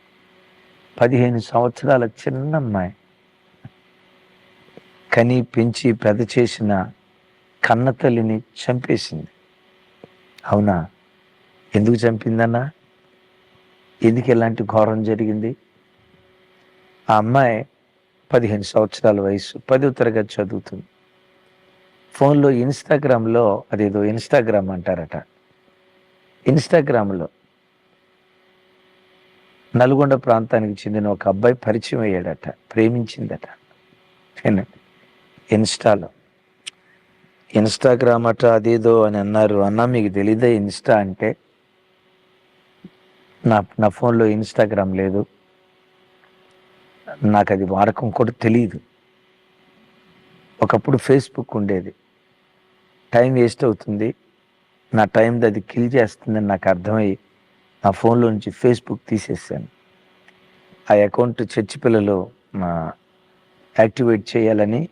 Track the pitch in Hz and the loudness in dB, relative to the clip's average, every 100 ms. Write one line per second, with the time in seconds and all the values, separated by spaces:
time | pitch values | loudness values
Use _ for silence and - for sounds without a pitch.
0 | _ _ _ _ _ _ _ _ _ - | _ _ _ _ _ _ _ _ _ -2
1 | 120 127 123 120 110 117 123 - 143 131 | 2 2 2 0 -2 0 -2 -2 0 0
2 | 117 - - 131 143 156 127 101 90 - | 0 -6 -8 -6 -4 -4 -2 -4 -6 -10
3 | _ _ _ _ _ _ - _ _ _ | _ _ _ _ _ _ -20 _ _ _
4 | _ _ _ _ _ _ _ - _ _ | _ _ _ _ _ _ _ -20 _ _
5 | - - 120 127 123 - 117 110 127 107 | -4 0 2 0 -2 -2 -2 0 -2 0
6 | 110 104 113 - 120 - 110 101 92 - | 0 0 -2 0 -2 -2 -2 -2 -4 -10
7 | _ _ _ _ _ - - 113 127 123 | _ _ _ _ _ -6 0 2 0 0
8 | 139 117 110 110 - - - 123 - - | 0 0 -2 -4 -8 -14 -6 -6 -2 -4
9 | - 156 - _ _ _ _ _ _ _ | -4 -14 -14 _ _ _ _ _ _ _
10 | - _ _ _ - 104 104 90 80 _ | -20 _ _ _ -4 0 0 -2 -4 _
11 | _ _ _ _ _ _ _ 107 107 120 | _ _ _ _ _ _ _ 0 2 2
12 | 117 110 113 113 117 117 139 - _ _ | 0 -2 -4 -2 0 -2 -6 -12 _ _
13 | _ _ _ _ _ _ _ _ _ - | _ _ _ _ _ _ _ _ _ -2
14 | 117 117 123 117 113 113 104 110 107 110 | 0 2 2 2 2 -2 -2 2 2 0
15 | 107 107 110 107 110 135 _ _ _ _ | -2 -2 -2 -4 -6 -8 _ _ _ _
16 | _ _ _ _ _ _ _ _ _ _ | _ _ _ _ _ _ _ _ _ _
17 | - 110 110 131 127 110 131 _ _ _ | 0 0 2 2 2 0 -6 _ _ _
18 | _ _ - 120 113 104 101 113 107 - | _ _ 0 0 2 -2 -2 0 0 0
19 | 113 104 98 101 - - - 131 139 127 | 0 2 0 -2 -6 -12 0 2 2 0
20 | 117 110 104 - 98 104 - 95 - _ | -2 0 -4 -4 -6 -6 -12 -18 -20 _
21 | _ _ _ _ _ _ _ _ _ _ | _ _ _ _ _ _ _ _ _ _
22 | _ - 139 147 143 123 127 143 - 147 | _ 0 4 6 4 4 0 -4 -2 0
23 | 139 120 113 117 110 98 - 104 104 101 | 2 0 2 2 2 0 -4 -2 0 0
24 | 104 113 - 143 113 107 95 92 85 87 | -2 -2 0 0 2 0 -2 -6 -6 -6
25 | 80 80 - _ _ _ _ _ _ _ | -6 -12 -14 _ _ _ _ _ _ _
26 | _ _ _ _ - 151 - 170 143 123 | _ _ _ _ 0 0 2 0 2 0
27 | 101 92 80 _ _ _ _ _ _ _ | 0 -4 -8 _ _ _ _ _ _ _
28 | _ _ _ _ _ _ _ _ _ _ | _ _ _ _ _ _ _ _ _ _
29 | _ _ _ _ _ _ _ 120 123 139 | _ _ _ _ _ _ _ 2 4 4
30 | 143 131 127 113 113 117 107 101 107 107 | 2 2 2 0 2 -2 -2 -6 -6 -4
31 | 104 98 98 98 120 127 - 110 - 131 | -2 -2 -2 0 2 0 -2 -4 -2 -4
32 | 107 92 90 76 - - _ 110 110 120 | -2 -2 -4 -10 -12 -16 _ 0 0 0
33 | 113 - 110 - - - _ _ _ _ | -6 -10 -10 -12 -16 -20 _ _ _ _
34 | _ _ _ - - 98 - _ _ _ | _ _ _ -6 -2 0 -2 _ _ _
35 | _ _ _ _ - 107 110 - 117 101 | _ _ _ _ -2 0 0 0 2 2
36 | 85 _ _ _ _ _ - _ _ _ | -2 _ _ _ _ _ -20 _ _ _
37 | _ _ _ _ _ 110 107 - 131 120 | _ _ _ _ _ 0 0 2 2 4
38 | 123 117 117 110 120 113 110 117 113 113 | 2 2 0 2 4 4 2 2 4 4
39 | 107 104 101 107 107 104 98 107 120 123 | 4 0 0 2 2 2 0 0 0 0
40 | 104 98 101 113 120 113 101 - - 110 | -2 0 0 2 2 2 -2 -6 0 2
41 | 98 92 110 - _ _ _ _ _ _ | 0 -4 -6 -6 _ _ _ _ _ _
42 | _ _ _ _ _ _ _ _ - _ | _ _ _ _ _ _ _ _ -20 _
43 | _ _ _ _ - 107 98 - 107 - | _ _ _ _ 0 0 0 0 -2 0
44 | 123 117 110 107 107 - 110 104 95 95 | 0 2 2 0 -4 -2 0 0 -2 -2
45 | 95 98 107 _ _ _ _ _ _ _ | -2 -2 -6 _ _ _ _ _ _ _
46 | _ _ _ _ _ _ _ _ _ _ | _ _ _ _ _ _ _ _ _ _
47 | - - 104 104 98 98 95 95 101 95 | -20 -6 0 2 2 0 -2 0 -2 -2
48 | 117 90 113 - 117 117 113 82 _ _ | -6 -2 -2 -2 0 2 0 -6 _ _
49 | _ _ _ _ _ _ _ _ _ _ | _ _ _ _ _ _ _ _ _ _
50 | _ _ _ _ _ - 113 113 - 135 | _ _ _ _ _ -4 0 0 0 -2
51 | - 139 - - 117 113 101 95 95 - | 4 2 2 -10 -8 -4 -2 -2 -4 -16
52 | _ _ _ _ _ _ _ _ _ _ | _ _ _ _ _ _ _ _ _ _
53 | - 117 127 127 120 - 135 104 - 104 | -2 2 2 4 2 2 -2 -2 -4 -4
54 | 110 - _ _ _ _ _ _ _ 117 | -4 -6 _ _ _ _ _ _ _ 0
55 | 104 - 113 120 113 104 - - 120 131 | 0 2 2 2 0 0 -6 -4 0 2
56 | 110 - - 110 104 98 98 90 95 110 | 0 -2 -6 -2 0 -2 0 -2 0 0
57 | 104 98 _ _ _ _ _ _ 101 98 | 0 -2 _ _ _ _ _ _ -4 0
58 | 113 117 117 107 101 92 127 117 - 110 | 2 4 2 0 -8 -2 0 0 -4 -12
59 | - 110 - - - 62 55 _ _ _ | -6 -6 -6 -10 -10 -12 -12 _ _ _
60 | _ _ _ _ _ _ _ _ - 104 | _ _ _ _ _ _ _ _ 2 4
61 | 104 - 120 117 110 - 104 - 131 113 | 4 2 -2 -2 -6 -4 -6 -2 0 2
62 | 101 95 104 _ _ 101 87 85 80 - | 2 -2 -4 _ _ -8 -6 -4 -6 -10
63 | _ _ _ _ _ _ _ - 113 - | _ _ _ _ _ _ _ -6 -6 -2
64 | 120 110 - 120 110 110 104 117 170 | -2 -2 -4 -4 -2 0 -2 -4 -8